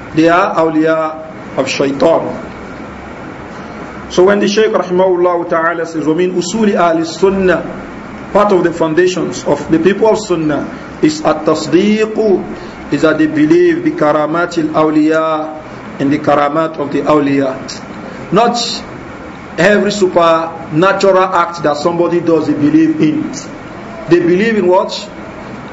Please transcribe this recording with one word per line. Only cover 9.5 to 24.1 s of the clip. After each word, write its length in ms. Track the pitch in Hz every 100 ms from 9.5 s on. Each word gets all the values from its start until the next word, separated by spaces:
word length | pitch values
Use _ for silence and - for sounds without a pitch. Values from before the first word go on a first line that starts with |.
| 143 -
the 80 | 160
people 280 | 170 202 220
of 100 | 202
Sunnah 840 | - 170 151 139 - - - -
is 200 | 156 -
at-tasdeequ, 1700 | 156 151 160 151 147 170 208 214 214 - 220 139 - - - - -
is 100 | 143
that 140 | 156 151
they 80 | 156
believe 560 | 147 151 170 175 160
bi 60 | 156
karamatil 800 | 151 151 151 151 170 170 170 156
awliya, 1300 | 156 156 156 156 160 160 156 156 - - - - -
in 100 | 139
the 80 | 151
karamat 580 | - 147 143 156 160 160
of 160 | 135
the 80 | 143
awliya. 1300 | 139 151 139 139 131 - - - - - - - -
Not 240 | 185 202 - - - - - - - - - - -
every 320 | 180 208 202
supernatural 1300 | 202 185 175 165 165 165 - - 151 190 190 196 185
act 380 | 190 175 170 -
that 140 | 151 143
somebody 420 | 175 170 170 170
does, 260 | 160 160 143
they 40 |
believe 460 | 147 147 156 160 -
in. 220 | 156 - - - - - - - - - -